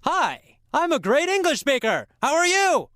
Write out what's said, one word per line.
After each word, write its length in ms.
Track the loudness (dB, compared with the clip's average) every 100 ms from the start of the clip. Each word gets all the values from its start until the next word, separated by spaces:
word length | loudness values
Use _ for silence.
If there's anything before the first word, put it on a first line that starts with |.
Hi, 520 | -2 0 -2 -4 _ _ _
I'm 200 | -2 0
a 60 | -2
great 300 | 0 0 2
English 320 | 0 0 -2
speaker. 460 | -2 -2 0 -4 -6 _
How 120 | -2
are 120 | 2 2
you? 420 | 2 2 0 -4